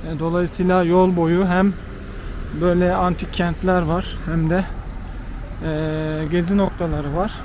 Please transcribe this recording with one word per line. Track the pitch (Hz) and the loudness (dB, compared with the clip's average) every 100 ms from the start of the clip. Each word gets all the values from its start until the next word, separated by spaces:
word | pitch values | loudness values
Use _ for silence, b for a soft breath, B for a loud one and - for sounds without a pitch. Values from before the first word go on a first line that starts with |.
| 160 | -6
E, | 156 | -4
dolayısıyla | 165 175 180 - 180 185 | 0 0 0 0 2 4
yol | 175 180 185 175 | 6 6 6 4
boyu | 165 175 190 | 4 4 4
hem | 180 196 190 - - - B B B - 151 | 4 2 0 -10 -12 -10 B B B -6 0
böyle | 175 175 180 185 | 2 4 2 2
antik | 180 - 175 | 0 0 -4
kentler | - 175 160 185 180 | -2 -2 0 2 2
var | 156 170 190 - - | 2 -2 -2 -6 -4
hem | 165 160 | 0 2
de, | 180 190 - - - - - - - - - 160 | 0 0 -8 -10 -10 -10 -10 -10 -10 -10 -6 -4
e, | 156 156 156 156 156 156 | -2 -2 -2 -4 -4 0
gezi | 175 175 202 | 0 2 2
noktaları | 190 - 170 151 143 160 | 2 0 -2 -2 -2 -2
var. | 208 - | -2 -4